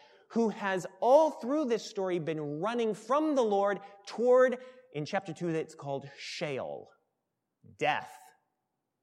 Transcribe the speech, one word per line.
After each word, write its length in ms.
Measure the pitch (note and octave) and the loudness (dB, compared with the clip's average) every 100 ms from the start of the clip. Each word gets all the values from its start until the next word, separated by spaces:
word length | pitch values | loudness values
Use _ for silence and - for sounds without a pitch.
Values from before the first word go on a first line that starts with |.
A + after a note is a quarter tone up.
| - - - | -20 -20 -6
who 200 | A#3 A3+ | 0 0
has 360 | - G3+ F#3+ E3+ - | 0 -2 -2 -4 -2
all 300 | A3+ C#4+ D#4 | 6 6 6
through 340 | C4+ A#3 D4 | 0 -4 -2
this 200 | C4+ A3+ | 0 -2
story 360 | - - F#3 F3 | -4 -6 -2 -2
been 400 | D#3 D#3 D3 D3 | -2 -4 -6 -4
running 340 | G3+ A#3+ A3+ | -4 -2 -2
from 400 | G3+ - C#4 D#4 | -2 0 0 2
the 80 | C4+ | 2
Lord 380 | A3+ G3+ G3+ F#3 - - - | 2 2 2 -2 -8 -20 -12
toward, 520 | - B3 B3+ B3+ B3 - - - | 0 6 8 6 2 -10 -20 -12
in 120 | D3 | -10
chapter 280 | D3 G3 F#3+ | -4 -6 -6
two, 160 | D#3 E3+ | -6 -4
it's 260 | D#3+ - | -4 -4
called 340 | - C#3+ C#3 C#3 - | -10 -8 -8 -10 -14
Sheol, 680 | - - D#3+ C3 D#2+ C2+ G1+ _ _ _ _ _ _ _ G#2+ G2 | -12 -8 -6 -6 -6 -10 -14 _ _ _ _ _ _ _ -18 -2
death, 320 | D3 B2 - - - _ _ _ _ _ _ _ | 0 0 -4 -16 -20 _ _ _ _ _ _ _